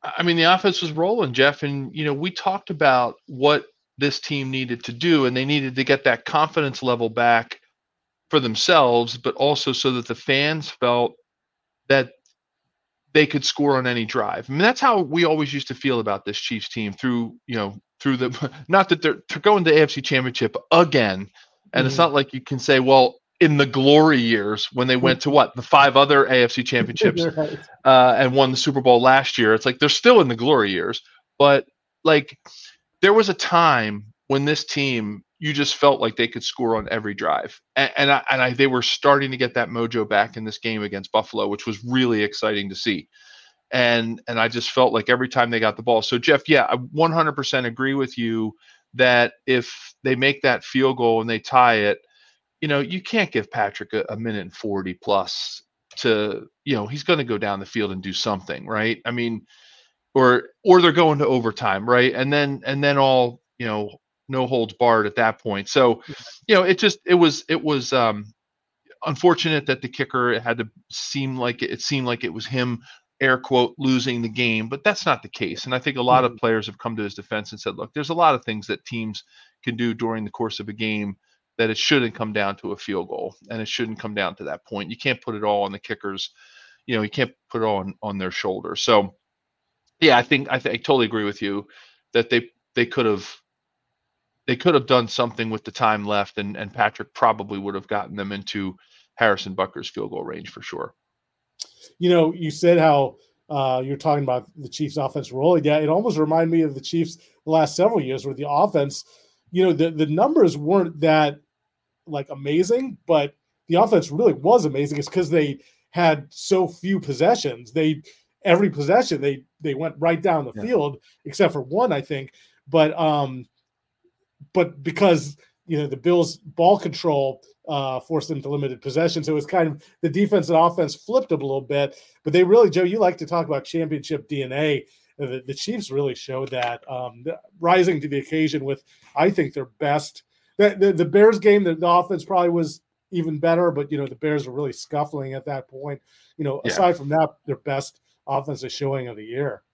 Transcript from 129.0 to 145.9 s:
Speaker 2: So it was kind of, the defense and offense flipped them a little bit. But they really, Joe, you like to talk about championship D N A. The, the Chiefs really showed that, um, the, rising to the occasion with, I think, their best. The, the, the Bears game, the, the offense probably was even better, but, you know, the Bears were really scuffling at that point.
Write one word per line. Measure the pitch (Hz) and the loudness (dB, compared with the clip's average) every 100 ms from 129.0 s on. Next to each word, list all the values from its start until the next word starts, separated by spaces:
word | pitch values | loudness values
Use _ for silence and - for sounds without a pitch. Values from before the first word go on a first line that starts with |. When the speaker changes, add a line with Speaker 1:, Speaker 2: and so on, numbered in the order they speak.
| 170 170 | -2 -2
Speaker 2:
So | 151 | -4
it | 151 | -4
was | 147 | -2
kind | 190 165 | 0 0
of, | 147 _ _ | -2 _ _
the | 170 | -4
defense | 147 202 202 147 | 0 2 2 2
and | 165 | 4
offense | 165 170 156 - | 4 2 -4 -6
flipped | - 247 254 | -2 -2 0
them | 160 | -4
a | 139 | -2
little | 135 | -6
bit. | 131 143 139 - _ _ | -4 -2 -2 -6 _ _
But | - | -2
they | 160 180 | 2 6
really, | 220 220 | 6 6
Joe, | 160 | 4
you | 180 214 | 0 2
like | 185 175 | 0 0
to | 151 | -6
talk | 170 151 | -4 -2
about | 143 131 | -6 -4
championship | 165 160 147 - 151 113 | -6 -4 -6 -6 -10 -8
D | 147 | -8
N | 127 | -6
A. | 135 151 143 - _ _ _ | -2 -2 -2 -6 _ _ _
The, | 143 127 127 | -10 -10 -10
the | |
Chiefs | 139 - 226 202 | -10 -8 -8 -6
really | 135 143 123 | -4 -4 -6
showed | - 131 131 | -10 -10 -8
that, | 127 120 120 - | -6 -6 -8 -12
um, | 127 123 120 127 | -12 -12 -12 -12
the, | 165 _ _ | -12 _ _
rising | 165 180 180 165 | 0 2 2 0
to | 147 | -4
the | 143 | -6
occasion | 135 160 156 147 | -4 -4 -2 -4
with, | 135 135 _ _ _ - | -6 -10 _ _ _ 0
I | 170 | 0
think, | 202 143 | 0 -4
their | 143 127 | -6 -12
best. | _ 147 147 143 - _ _ _ _ | _ -2 -2 -4 -16 _ _ _ _
The, | 208 196 | 2 4
the, | 196 | 2
the | 175 165 | 2 2
Bears | 196 208 214 | 6 6 6
game, | 208 208 185 | 4 4 2
the, | 165 | 0
the | 175 | 2
offense | 175 190 180 | 2 2 -6
probably | - 190 175 | -2 0 2
was | 170 160 - _ _ _ | 0 -2 -6 _ _ _
even | 180 165 151 | -6 -4 -2
better, | 165 165 175 | 0 2 2
but, | 143 143 | 0 -6
you | 147 | -6
know, | 139 | -6
the | 127 | -6
Bears | 151 151 127 | -4 -4 -4
were | |
really | 127 147 | -8 -8
scuffling | - - 147 147 151 135 | -8 -8 -6 -6 -6 -10
at | 135 135 | -10 -10
that | 139 - | -10 -12
point. | 131 147 | -16 -12